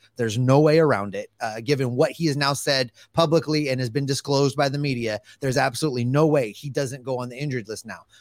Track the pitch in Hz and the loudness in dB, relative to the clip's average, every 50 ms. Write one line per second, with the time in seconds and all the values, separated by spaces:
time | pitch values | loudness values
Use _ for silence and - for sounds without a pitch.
0 | _ _ _ - 117 113 104 123 127 127 131 143 156 156 151 165 160 147 120 98 | _ _ _ -4 -2 -2 0 0 4 6 6 6 6 6 6 6 4 4 2 0
1 | 101 104 92 101 101 - _ _ 123 110 107 117 117 123 143 131 135 123 123 123 | -2 -4 -6 -8 -10 -10 _ _ -8 -6 -6 -6 -2 -2 0 0 0 -2 2 0
2 | 156 151 - - 165 156 135 143 143 139 143 - - 151 139 135 127 120 - - | 0 0 0 -2 -2 -2 0 0 0 0 0 0 -2 0 0 0 -2 -4 -6 -18
3 | - _ _ - 165 151 165 160 127 143 156 151 151 135 131 127 127 120 110 143 | -20 _ _ 0 2 4 2 0 0 0 -2 -2 -2 -2 -2 -2 -4 -4 -4 -4
4 | 139 131 139 - - 143 143 139 143 139 - 147 143 139 131 147 147 143 131 120 | -2 -2 -4 -4 -2 0 2 2 2 2 2 0 -2 0 0 -2 -2 -2 -2 -2
5 | 117 107 107 101 - - - _ - 135 120 139 131 135 120 - 156 151 123 127 | -2 -4 -4 -6 -8 -14 -14 _ -4 0 2 2 0 0 0 -2 -4 -2 -2 -2
6 | 120 123 131 147 160 156 151 143 123 107 101 - - 143 113 147 139 117 135 131 | -2 2 4 4 4 4 4 2 0 -2 -8 -10 -12 -6 -4 -4 -4 -4 -6 -10
7 | 123 135 131 123 123 123 123 127 147 147 127 123 101 107 107 - - 110 92 85 | -6 -6 -6 -6 -6 -8 -8 -8 -6 -4 -4 -6 -6 -8 -12 -12 -12 -14 -16 -16
8 | - _ _ _ | -18 _ _ _